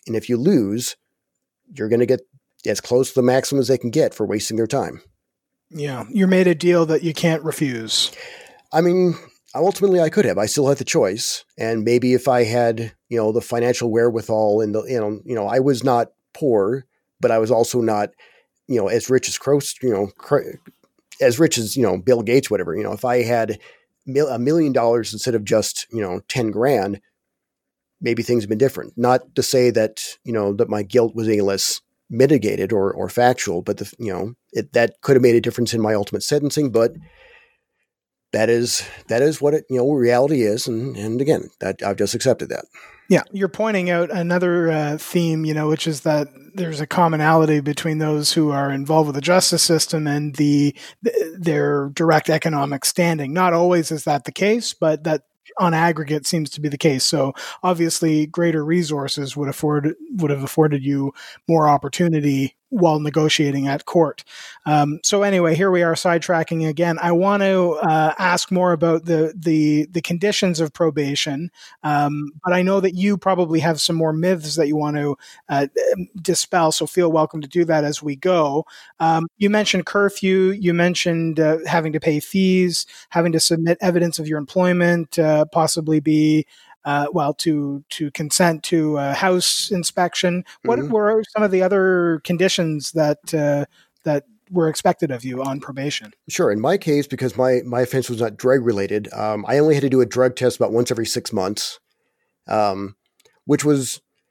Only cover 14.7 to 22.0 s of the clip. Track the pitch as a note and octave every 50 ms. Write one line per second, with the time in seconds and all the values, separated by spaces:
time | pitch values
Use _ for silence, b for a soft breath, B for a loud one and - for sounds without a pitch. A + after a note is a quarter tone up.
14.7 | G#2 G#2+ G#2+ - C3 A#2+ G#2+ G#2 G#2+ G2+ - - B2 A2+ G2+ G2 A2 C3 C3 C#3
15.7 | C#3 A#2 A#2 C3 B2 A#2+ A#2 - _ _ _ _ - - E3 C#3 A#2 G#2 G2 G2+
16.7 | B2 C3+ C3 _ _ _ _ _ _ - - A#2 A2+ A2+ A2 A2 B2 A2+ A#2 -
17.7 | - B2 A#2 A2 G#2+ G#2 G#2 G2+ _ b b b b b b b b _ _ -
18.7 | C3+ A#2 G2 F#2+ A2 A#2+ - - B2+ C3 - - - - - C3+ C#3+ D3 C3+ -
19.7 | - - - C3 A2 G2 G2+ G2+ - - - - C#3+ C#3 - - - - _ -
20.7 | - _ _ _ _ _ _ _ - - C#3+ B2+ A#2+ A#2 E3 D#3 - B2 A2+ G#2
21.7 | - C#3 B2 G2+ F#2 F#2+